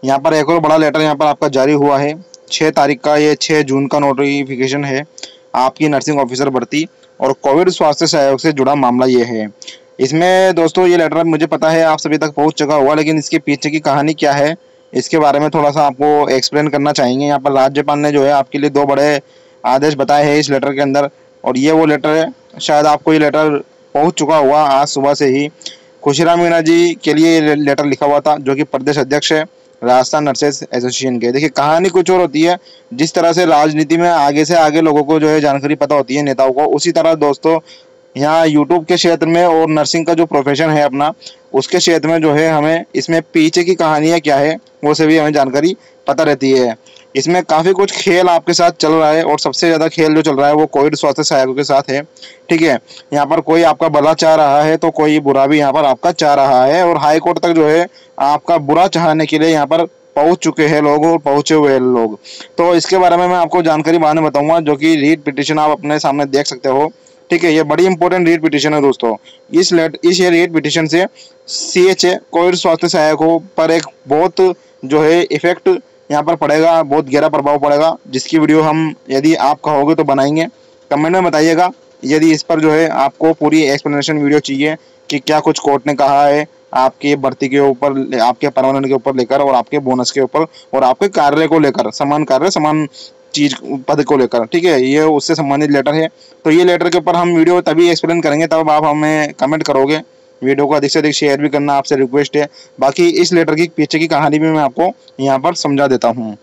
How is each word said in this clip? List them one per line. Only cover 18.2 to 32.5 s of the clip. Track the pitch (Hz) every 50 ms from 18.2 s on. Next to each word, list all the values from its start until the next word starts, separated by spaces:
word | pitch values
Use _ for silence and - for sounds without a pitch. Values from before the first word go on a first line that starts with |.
| 135
है | 139 147
आपके | 139 135 - - 147
लिए | 139 147
दो | 139 143 143
बड़े | 139 139 135 143 147 147 139 - _ _ - _ _ _ _ -
आदेश | 120 123 135 143 156 147
बताए | 135 139 123 143 147 147
हैं | 151 147 151
इस | 151 139
letter | 143 139 123 143 139
के | 135 143
अंदर, | 139 135 143 143 139 _ _ - _ _ _ -
और | - 127 127
ये | 135 151 160
वो | 160 160
letter | 156 151 147 - 156 151
है, | 160 160 165 127 _ _ _ - -
शायद | - - 156 147 151 151
आपको | 147 147 - 165 156
ये | 156
लेटर | 156 147 139 151 156 156 147 143 - _ _ _ _ _ _
पहुंच | 139 147 175 165
चुका | - 156 139 160
हुआ | 156 143 135 143 151 151
आज | 139 139 135 143 143
सुबह | - 143 135 139 143
से | 139 -
ही। | 135 127 139 147 151 - - - - - - _ _ _ _ -
खुशीराम | 143 143 131 170 160 170 170
मीणा | 175 170 170 165
जी | 165 156 170 170 170 175 165 - -
के | 156 147
लिए | 151 160 165
ये | 165 165 156 151 151
letter | 147 151 143 139 135 147
लिखा | 143 135 - 151
हुआ | 143 143 143
था, | 139 156 151
जो | 151 143 131 139
कि | 135 151
प्रदेश | - - 135 131 143 147 151
अध्यक्ष | 135 135 143 147 - - 160
है | 156 156 156 _ _ _ _ _ _ -
राजस्थान | 120 123 127 127 - - 151 151
nurses | 147 131 - 151 143 139 - -
association | - - 123 120 127 123 - 135 131 123 120
के। | 110 120 123
देखिए | 139 147 156
कहानी | 127 - 139 151 160 165 185 196
कुछ | 170 185 175 170
और | 185 185
होती | 180 156 131 151 160
है, | 170